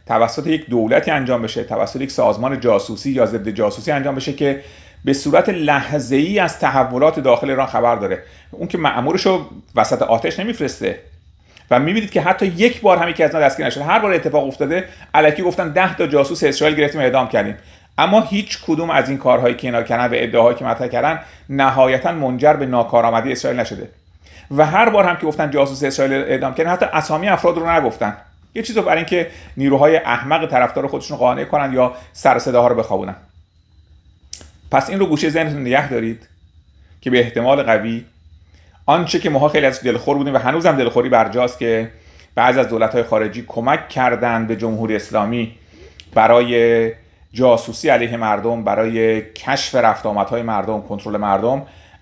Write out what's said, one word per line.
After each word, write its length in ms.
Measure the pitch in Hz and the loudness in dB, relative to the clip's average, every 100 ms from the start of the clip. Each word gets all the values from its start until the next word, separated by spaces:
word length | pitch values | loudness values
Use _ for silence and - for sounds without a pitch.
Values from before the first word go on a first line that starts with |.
| - | -2
توسط 400 | 113 113 - 156 | 0 0 -2 -2
یک 220 | 160 - | -4 -2
دولتی 420 | 120 110 139 156 | -2 2 0 0
انجام 300 | 151 127 123 | -2 0 -2
بشه، 220 | 110 120 | -2 -6
توسط 380 | - 113 104 131 | -6 -4 -4 -4
یک 100 | 135 | -6
سازمان 480 | - 113 104 127 131 | 0 0 0 -4 -2
جاسوسی 520 | 117 101 - 104 139 | 2 2 0 -8 -4
یا 140 | 131 104 | 0 0
ضد 240 | 113 101 | 0 -6
جاسوسی 420 | 104 104 113 107 | -2 -4 -4 -4
انجام 240 | 143 139 135 | -4 -4 -6
بشه 180 | 147 | -8
که 300 | 139 143 139 - - - - 139 | -2 -2 -2 -10 -20 -20 -8 -2
به 80 | |
صورت 360 | 135 147 170 190 | -2 2 2 2
لحظه‌ای 920 | 180 147 143 - 147 117 135 165 202 | 0 0 0 0 -4 0 0 0 0
از 200 | 175 - | -2 -2
تحولات 600 | 139 131 123 123 156 151 | 0 2 0 2 2 2
داخل 300 | 131 120 139 | 2 2 2
ایران 160 | 135 131 | -2 -2
خبر 300 | 117 120 113 | 0 0 0
داره. 280 | 98 - - - - | -2 -6 -8 -20 -20
اون 160 | - 170 | -12 -8
که 100 | 175 | -2
مأمورش 480 | 147 123 135 185 190 | -2 0 -2 0 0
رو 200 | 185 151 - - 120 | -2 -4 -18 -6 -2
وسط 260 | 107 - | 0 0
آتش 380 | - 113 165 - | 0 0 0 -6
نمیفرسته 600 | 214 - 139 - 98 - - - _ _ _ - - | -8 -6 -6 -4 -6 -6 -14 -20 _ _ _ -16 0
و 80 | 123 | 2
می‌بینید 320 | 147 220 208 | 2 -2 -2
که 100 | 254 | -2
حتی 240 | 247 277 196 | 0 0 0
یک 360 | 170 240 240 | 2 0 2
بار 160 | 202 170 | 2 2
هم 120 | 170 | 0
یکی 140 | 165 | 0
از 120 | 151 160 | 0 2
اینا 100 | 139 | 0
دستگیر 200 | - 135 | 0 -6
نشده. 180 | 143 | -4
هر 160 | 151 220 | 0 0
بار 140 | 202 | 2
اتفاق 340 | 170 156 147 135 | 0 0 0 -2
افتاده 360 | - 143 175 185 - - | -4 -4 -4 -6 -18 -2
الکی 280 | 156 151 151 | 4 4 2
گفتن 300 | 180 175 165 | -2 -2 -2
ده 240 | 160 185 156 | 0 0 0
تا 120 | 165 | 0
جاسوس 360 | 165 185 170 | 2 0 0
اسرائیل 340 | 147 - 151 151 | -2 2 0 2
گرفتیم 240 | 143 151 | 0 0
اعدام 280 | 127 127 123 | 0 0 0
کردیم، 260 | 113 101 - - - _ - | -2 -2 -8 -18 -20 _ -2
اما 240 | 170 214 | 2 2
هیچ 380 | - 196 - - - | 2 -4 -6 -10 -4
کدوم 240 | 156 165 | -2 0
از 200 | 143 131 | 0 0
این 80 | 135 | -2
کارهایی 380 | 127 120 123 123 | 2 2 2 -2
که 120 | 131 | -4
اینا 160 | 117 | -4
کردن 220 | 117 117 123 | -2 -2 0
و 80 | |
ادعاهایی 440 | 120 120 117 120 120 | -2 0 4 4 2
که 80 | 123 | -4
مطرح 220 | 120 123 | -4 -2
کردن 320 | 117 143 165 - - - | -2 -2 -4 -10 -20 -8
نهایتاً 640 | 139 135 131 131 131 175 | 0 2 4 4 2 -2
منجر 420 | 170 131 123 147 | -2 -4 2 2
به 120 | 147 135 | 2 0
ناکارآمدی 680 | 123 117 120 117 113 117 | 0 2 2 4 0 -2
اسرائیل 280 | 123 131 123 | -4 -4 -4
نشده 300 | 110 107 - _ _ _ _ - - 143 | -6 -8 -14 _ _ _ _ -20 -6 2
و 80 | 151 | 4
هر 240 | 185 233 | 4 4
بار 140 | 208 | 4
هم 120 | 180 165 | 2 0
که 100 | 156 | -4
گفتن 260 | 151 147 | -2 -2
جاسوس 320 | 143 139 135 | 0 0 0
اسرائیل 300 | 143 139 135 | -4 0 0
اعدام 400 | 135 - 131 135 | 0 -2 -2 -2
کردن 160 | 127 165 | -2 -2
حتی 160 | 180 190 | 0 0
اسامی 340 | 156 151 156 202 | -2 -2 -2 0
افراد 300 | 180 175 170 | 0 0 0
رو 120 | 165 | 0
نگفتن، 480 | 165 127 - 104 101 - _ _ 220 | 0 0 -4 -6 -6 -18 _ _ -10
یه 80 | |
چیزو 180 | 226 214 | -4 -2
برای 160 | 170 160 | 0 0
اینکه 300 | 165 175 165 - - - | 0 -2 -2 -8 -16 -2
نیروهای 400 | 139 135 147 160 | 2 4 6 4
احمق 520 | - 120 131 160 160 | 2 -2 0 -2 2
طرفدار 380 | 127 120 - - | 2 2 -2 -4
خودشون 300 | 139 - 147 | -6 -8 0
قانع 260 | 123 131 | 0 0
کنن 300 | 135 151 139 | -2 -2 0
یا 200 | 127 123 - - | 0 0 -2 -20
سر 260 | - 143 120 | 0 2 2
صداها 280 | 135 120 120 | 2 4 4
رو 80 | 120 | 2
بخوابونن. 400 | - 98 95 92 - _ _ _ _ _ _ _ _ _ - - - _ - | -2 -4 -6 -12 -20 _ _ _ _ _ _ _ _ _ -20 -18 -18 _ -2
پس 180 | 135 - | -2 0
این 100 | 196 | -2
رو 60 | 180 | 0
گوشه 240 | 147 160 | 0 -2
ذهنتون 320 | 160 156 143 | -2 -4 -4
نگه 280 | 123 135 139 | 0 0 0
دارید 380 | 120 113 113 _ _ _ _ _ _ _ _ | -4 -4 -8 _ _ _ _ _ _ _ _
که 80 | 131 | 0
به 100 | 123 | 2
احتمال 440 | 117 117 123 139 | 2 0 2 2
قوی 420 | 117 110 113 117 - _ - - _ - _ _ - | 4 0 0 -8 -10 _ -20 -20 _ -20 _ _ 0
آنچه 340 | 165 170 170 | 0 2 -2
که 100 | 170 | 0
ماها 200 | 139 147 | 0 2
خیلی 160 | 147 139 | 2 0
ازش 180 | 131 | 0
دلخور 340 | 127 117 156 143 | -2 -2 0 -2
بودیم 160 | 139 | 0
و 40 | 131 | 0
هنوزم 340 | 123 160 165 143 | 0 0 2 2
دلخوری 340 | 120 127 123 | 0 0 2
برجاست 500 | 120 107 117 123 - | 2 2 0 -2 -2
که 320 | 120 113 113 - - - - - | -2 -2 -4 -12 -20 -20 -10 0
بعضی 240 | 123 131 | 2 2
از 100 | 113 | 0
دولت‌های 340 | 113 110 120 | 0 0 0
خارجی 420 | 117 110 107 117 113 | 0 -2 -2 -6 -10
کمک 420 | - 123 160 - | -6 -2 -2 -4
کردن 580 | 143 127 113 120 113 110 | -2 0 0 -2 -2 -4
به 80 | 107 | -4
جمهوری 400 | 113 107 113 107 | -4 -4 -4 -4
اسلامی 600 | - 113 104 120 113 - _ - - - - | -2 -2 -2 -4 -6 -10 _ -20 -20 -20 -2
برای 800 | 110 110 120 120 120 117 117 113 113 _ _ _ | 2 6 6 4 2 4 4 0 -4 _ _ _
جاسوسی 560 | 110 127 113 - 110 156 | 2 4 4 0 -4 2
علیه 280 | 123 117 117 | 2 2 -2
مردم، 460 | 110 104 113 117 | -2 0 -2 -4
برای 580 | 107 101 113 113 113 110 | -2 0 0 0 0 0
کشف 540 | 107 - - 135 - 127 | -6 -12 -4 -4 -2 2
رفت 300 | 117 104 107 | 2 2 -2
آمدهای 360 | 101 98 117 | -2 -2 -2
مردم، 400 | 117 104 98 107 | -2 -4 -2 -6
کنترل 360 | 101 104 107 104 | -6 -10 -6 -4
مردم، 440 | 104 98 113 139 - - - - | 0 0 0 -4 -8 -20 -20 -20